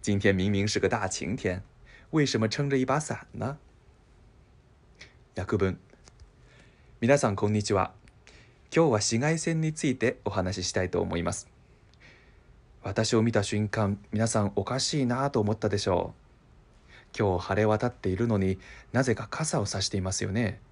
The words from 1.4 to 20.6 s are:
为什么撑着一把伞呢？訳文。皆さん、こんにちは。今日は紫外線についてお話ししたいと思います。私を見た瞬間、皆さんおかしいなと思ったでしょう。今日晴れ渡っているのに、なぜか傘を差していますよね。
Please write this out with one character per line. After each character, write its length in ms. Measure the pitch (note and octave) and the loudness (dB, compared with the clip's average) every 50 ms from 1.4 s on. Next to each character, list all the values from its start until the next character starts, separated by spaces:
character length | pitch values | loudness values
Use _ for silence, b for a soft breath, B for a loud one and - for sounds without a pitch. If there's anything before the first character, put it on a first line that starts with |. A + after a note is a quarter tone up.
| - G2 F2+ F#2+ - - - - B B B B B B | -4 -4 -4 -4 -10 -16 -20 -20 B B B B B B
为 160 | - D#3 D3 | 2 2 2
什 120 | C3 - | 2 2
么 120 | A2+ A2+ A2 | 0 0 0
撑 200 | - - C#3+ C#3 | 0 -2 -2 0
着 80 | C#3 | 0
一 60 | C3 B2+ | 0 2
把 160 | B2 C3 D#3 | 2 0 -2
伞 260 | D#3 - A#2 - - - | -2 -4 -8 -10 -10 -14
呢？ 260 | - - - B2+ D3 - - - - - - - - - _ _ - - - - - - - _ - - _ _ - _ - - - B B B B B B _ _ | -10 -8 -6 -6 -8 -10 -16 -20 -20 -20 -20 -20 -20 -20 _ _ -20 -20 -20 -20 -20 -20 -20 _ -20 -20 _ _ -20 _ -20 -20 -20 B B B B B B _ _
訳 220 | - F#2+ - A2+ | -8 -4 -2 0
文。 220 | F#2+ G2 F#2+ E2+ - - - - _ - - - - - - - b b b b b b b b b b b b - | 2 2 0 0 -4 -12 -20 -20 _ -20 -20 -20 -20 -20 -20 -20 b b b b b b b b b b b b -2
皆 180 | - A#2+ C#3+ | 4 4 4
さ 120 | C#3 - A2+ | 4 4 0
ん、 80 | G2+ | 0
こ 100 | G2 - | 2 0
ん 60 | G#2 G#2+ | 2 2
に 100 | G#2+ G2+ | 0 0
ち 100 | - G#2 | 2 2
は。 200 | F#2+ F#2+ - - - - - _ - - B B B B B B B B B | 2 2 0 -4 -16 -20 -20 _ -20 -20 B B B B B B B B B
今 180 | - D#3+ E3 | 2 4 4
日 40 | D3+ | 4
は 80 | A2+ G#2 | 4 2
紫 180 | G2+ - A2+ A2+ | 0 0 0 0
外 200 | C3+ D3+ E3 D#3+ | 0 0 0 0
線 220 | - E3+ E3 D#3+ | -2 -2 -2 0
に 100 | D#3+ D#3 | -2 -2
つ 160 | D#3 - - | -2 -2 -2
い 80 | C#3+ B2+ | -2 0
て 240 | - A2 B2 - - - | 2 0 -2 -2 -2 -8
お 40 | G#2 | -4
話 320 | G2+ G2 F2+ F#2 - F#2+ | -2 -2 -2 -2 -2 -4
し 60 | F2+ | -6
し 40 | - - | -2 -2
た 100 | G2+ F#2 | -2 -2
い 60 | F2+ | 0
と 100 | - F2+ | 0 -2
思 160 | F#2 F2 E2+ | -2 -2 -2
い 80 | E2+ E2 | -2 -2
ま 80 | F2 | -2
す。 160 | - - - - - - - _ - _ - - b b b b b b b b b b b b b b b - - - - | -4 -6 -10 -16 -20 -20 -20 _ -20 _ -20 -20 b b b b b b b b b b b b b b b -20 -20 -12 -10
私 320 | G2 G2 - A2+ - B2 | -4 0 0 2 4 4
を 60 | A2+ | 4
見 100 | A2 A#2 | 4 4
た 120 | A2 G#2+ G2 | 2 2 0
瞬 260 | - G#2+ G#2 G#2+ G#2 | 2 0 -2 0 0
間、 280 | - A2+ G#2+ G2+ G2+ - - - | 0 0 0 0 0 -2 -6 -4
皆 160 | - G#2+ A2+ | 0 0 0
さ 140 | A2+ - A2 | 2 2 0
ん 100 | G#2 G2 - | 0 2 0
お 100 | G#2 F#2+ | -2 -2
か 120 | - B2 | -2 -2
し 260 | C3+ - - - D3 C3 | -2 -2 -2 0 0 0
い 20 | |
な 260 | A#2+ A#2+ B2+ C#3 C#3+ | 0 0 0 0 0
と 80 | - A#2+ | 0 0
思 140 | G#2 G2+ G2+ | 2 2 0
っ 20 | |
た 140 | - - G#2+ | 0 0 0
で 80 | G2+ | 0
し 100 | G2+ - | 0 0
ょ 260 | G2 F2+ F2 F2 - - - - - - - - - - - - - - - B B B B B B - | 2 0 0 0 -4 -8 -16 -20 -20 -20 -20 -20 -20 -20 -20 -20 -20 -20 -20 B B B B B B -4
う。 20 | |
今 220 | - A2+ G2 F2+ F2+ | 0 2 2 2 0
日 80 | - | -2
晴 140 | - F#2+ G2+ | -2 0 2
れ 40 | G#2+ | 4
渡 220 | G#2+ G#2+ G#2 B2 | 2 2 2 0
っ 40 | A#2+ | -4
て 180 | - - - G2 | -4 -4 -2 -2
い 60 | F#2 | 0
る 100 | F#2 A#2+ | 0 0
の 100 | A#2 A2 | 2 2
に、 220 | G2+ F#2+ F#2+ F#2+ B B B B B B B | 2 2 0 0 B B B B B B B
な 120 | - A#2+ C3+ | -2 0 2
ぜ 120 | B2+ A2 | 2 0
か 140 | - G#2+ - | -2 -4 -8
傘 300 | - - D#3+ D#3 - C#3 | -6 -6 -4 -2 -2 -2
を 40 | G#2 | -2
差 140 | - - G2+ | -2 -4 -4
し 60 | G2 | -4
て 80 | - - | -2 -4
い 60 | G2 | -4
ま 100 | F#2 F#2+ | -4 -2
す 140 | F#2+ - G#2 | -4 -4 -4
よ 80 | G2+ F#2+ | -2 -2
ね。 260 | A2+ A#2+ G2 - - | -2 -2 -2 -4 -8